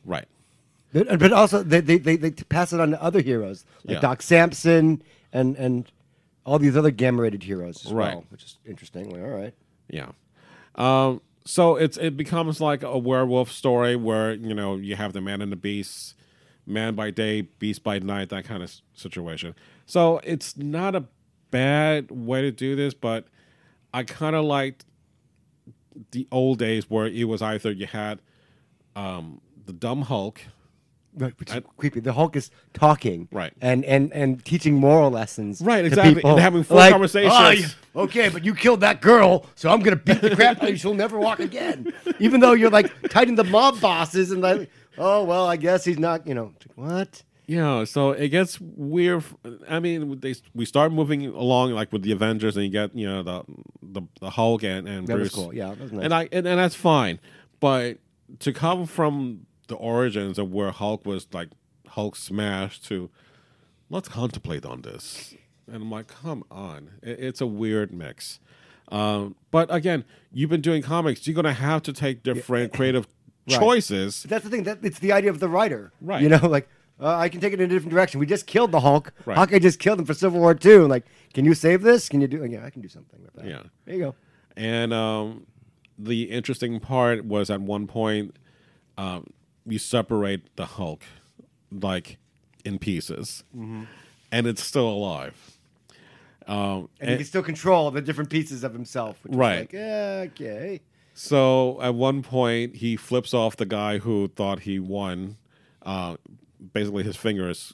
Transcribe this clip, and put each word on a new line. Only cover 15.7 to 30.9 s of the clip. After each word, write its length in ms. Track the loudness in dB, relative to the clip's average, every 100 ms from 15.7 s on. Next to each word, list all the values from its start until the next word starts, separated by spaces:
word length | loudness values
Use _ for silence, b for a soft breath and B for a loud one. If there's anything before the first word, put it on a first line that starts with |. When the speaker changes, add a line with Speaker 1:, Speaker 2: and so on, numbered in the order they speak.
| -8 -10 -14 -20 _ _ _ _ _ -10
Speaker 1:
man 280 | -6 -6 -6
by 140 | -6
day, 300 | -4 -4 -4
beast 420 | -6 -8 -8 -6
by 140 | -6 -6
night, 300 | -6 -8 -8
that 160 | -10 -12
kind 160 | -12
of 60 | -14
s-, 120 | -18 _
situation. 600 | _ -18 -14 -12 -12 -14 -16 b b b
So 340 | 2 2 2
it's 320 | -4 -8 -8 -12
not 380 | -10 -6 -4 -6
a 100 | -8 _ _ _ _
bad 580 | -2 0 2 0 -2 -4
way 300 | -10 -6 -4
to 100 | -4
do 240 | -4 -6 -4
this, 180 | -6
but 340 | -6 -6 -6 -8 _ _ _ _ _ _
I 100 | -10
kinda 380 | -10 -6 -4 -2
liked 440 | 0 -2 -4 -8 _ _ _ _ _ _ _ _ _ _ _ -20 -16
the 160 | -12 -6
old 280 | 0 0 0
days 300 | -2 -4 -4
where 160 | -4 -4
it 160 | -4 -4
was 160 | -4
either 300 | -6 -6 -6
you 140 | -6 -8
had, 340 | -10 -10 -10 _ _ _ _ _ _ _ -14
um, 460 | -12 -10 -14 -18 _ _ -20
the 80 |
dumb 300 | -10 -6 -6
Hulk. 380 | -4 -6 -6 -12 -20 -20 _ _ _